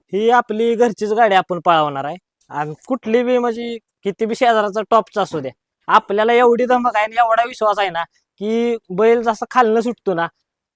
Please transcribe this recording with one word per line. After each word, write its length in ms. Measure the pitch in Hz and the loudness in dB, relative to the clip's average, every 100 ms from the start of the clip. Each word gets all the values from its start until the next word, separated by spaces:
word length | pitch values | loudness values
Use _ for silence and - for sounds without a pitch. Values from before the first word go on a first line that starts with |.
| _ | _
ही 160 | 190 220 | -4 2
आपली 440 | 247 240 214 233 | 2 0 -2 -2
घरचीच 380 | 226 240 196 208 | 2 0 0 -4
गाडी 220 | 214 226 | 2 2
आपण 260 | 190 180 175 | 2 0 -4
पळवणार 440 | 180 160 151 139 | 2 2 2 -2
आहे 120 | 139 175 _ _ _ | -8 -10 _ _ _
आणि 240 | 139 151 156 - | -8 -8 -8 -8
कुठली 360 | 254 220 226 | -6 0 0
बी 160 | 247 247 | 2 0
म्हणजे 380 | 240 226 240 233 _ _ | 0 -4 -8 -10 _ _
किती 220 | 196 196 220 | -8 -4 -4
बी 80 | |
शेजाराचा 480 | 226 240 220 208 196 202 | 0 2 2 0 -2 0
टॉपचा 320 | 220 - - | 0 0 -4
असू 180 | 185 165 | -4 -4
द्या, 120 | 131 - _ _ - | -8 -12 _ _ 0
आपल्याला 440 | 190 - 202 220 | 0 2 -2 2
एवढी 340 | 240 247 233 240 | 4 4 2 0
धमक 300 | 247 247 220 | 0 0 -2
आहे 80 | |
आणि 120 | 214 220 | -2 0
एवढा 240 | 233 226 240 | 0 2 -2
विश्वास 320 | 247 214 202 | -2 -2 0
आहे 120 | 196 | -2
ना 120 | 165 170 _ _ - | -4 -10 _ _ -10
की 360 | 208 226 233 226 - | -4 -2 -2 -4 -6
बैल 320 | 180 220 233 | 0 2 2
जसा 240 | 233 214 247 | 0 -4 -2
खालनं 300 | - 233 220 | 0 2 2
सुटतो 340 | 233 226 - | 0 -4 -4
ना, 120 | 170 165 _ _ _ _ | -2 -4 _ _ _ _